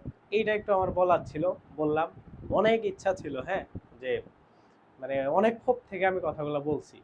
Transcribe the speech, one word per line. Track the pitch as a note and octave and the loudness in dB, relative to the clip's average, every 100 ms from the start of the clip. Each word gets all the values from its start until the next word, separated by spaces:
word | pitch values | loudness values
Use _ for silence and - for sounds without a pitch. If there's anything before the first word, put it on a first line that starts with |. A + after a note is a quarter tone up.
| - - - | -4 -16 -4
এইটা | G#3+ G#3+ | 0 0
একটু | G#3+ G#3 | 0 2
আমার | F#3+ F#3 | 2 2
বলার | F3 F3+ E3 C3 | 2 4 4 0
ছিল, | D3+ F3+ - - D3+ | -4 -2 -4 -8 -2
বললাম। | D3+ D3+ E3+ - - - - | 0 0 -2 -6 -20 -14 -2
অনেক | D3+ G#3+ A3+ G#3 | 2 4 2 0
ইচ্ছা | F#3+ G3 | -2 -2
ছিল, | F3+ D#3 C3 | -2 -4 -8
হ্যাঁ, | D#3+ F#3 - - - A#2 | -4 -6 -6 -14 -16 -10
যে | B2+ A#2 - _ _ _ _ _ _ - | -4 -4 -4 _ _ _ _ _ _ -12
মানে | C3 C3+ C3+ | -4 -2 2
অনেক | F3 A3 A3+ | 4 2 2
ক্ষোভ | - A#3+ - | 0 -2 -2
থেকে | F#3 F#3+ | 0 0
আমি | F#3 | 0
কথাগুলো | E3 D3+ D3 D3 | -2 -4 -2 -2
বলছি। | D3 C3+ - - | -2 -4 -6 -20